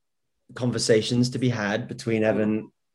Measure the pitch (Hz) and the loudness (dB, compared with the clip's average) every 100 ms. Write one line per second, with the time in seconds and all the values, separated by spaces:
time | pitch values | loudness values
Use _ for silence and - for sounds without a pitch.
0 | _ _ _ _ - - 123 113 - 110 | _ _ _ _ -18 -4 -2 0 4 4
1 | - 123 123 131 127 110 101 110 123 - | 4 0 0 0 -2 0 -2 -2 -6 -8
2 | - 110 107 104 107 110 107 _ _ | -2 0 2 2 0 -2 -6 _ _